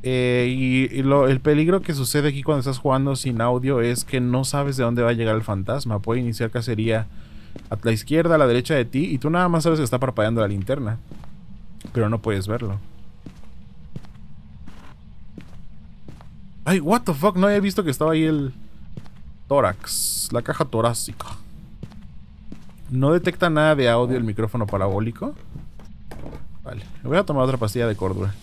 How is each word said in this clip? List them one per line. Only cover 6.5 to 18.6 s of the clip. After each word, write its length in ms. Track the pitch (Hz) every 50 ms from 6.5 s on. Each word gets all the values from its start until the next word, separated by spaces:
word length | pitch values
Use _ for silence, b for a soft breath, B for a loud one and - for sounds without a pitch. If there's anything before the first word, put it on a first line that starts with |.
cacería 560 | - 127 113 127 117 107 113 113 110 110 110 B B B B B B B B B B B B -
a 80 | 113 104
la 100 | - 117
izquierda, 440 | 113 110 - - 143 160 165 170 165
a 20 | 156
la 80 | 143
derecha 280 | 123 117 123 123 - 160
de 100 | 139 120
ti, 200 | - - 131 170
y 140 | 202 156 127
tú 120 | - 151
nada 180 | 165 175 180 175
más 160 | 170 165 147
sabes 140 | 170 160 156
que 60 | 143
está 140 | 113 - 151
parpadeando 420 | 135 131 - - 107 107 117 117
la 80 | 107 101
linterna. 500 | 101 98 95 - 131 143 127 107 113 117 - - - - - - - - - - - - - - - - - -
Pero 160 | - 120 110 107
no 120 | 113 110
puedes 240 | 98 110 104 98 95
verlo. 320 | 98 110 120 117 104 95 101 - - - - - - - - - - - - - - - - - - - - - - - - - - - - - - - - - - - - - - - - - - - - - - - - - - - - - - - - - - - - - - - - - - - - - - - - - - - - -
Ay, 160 | 151 185 190
what 220 | 143 160 214 240
the 100 | 240 -
fuck, 240 | 165 135 160 208 180
no 100 | 180 190
había 140 | 202 202 202
visto 240 | 196 202 190 - 190
que 60 | 156
estaba 220 | 131 - 156 160
ahí 100 | 160 156
el 320 | 160 156 156 147 143 131 127 -